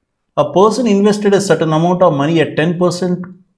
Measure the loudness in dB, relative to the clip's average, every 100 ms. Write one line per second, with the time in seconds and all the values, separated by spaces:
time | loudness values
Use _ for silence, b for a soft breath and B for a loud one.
0 | _ _ _ -4 -2 2 2 2 0 2
1 | 2 0 0 0 0 0 0 0 0 2
2 | 2 2 0 0 0 -2 -2 0 -2 -2
3 | -4 -4 -8 -18 _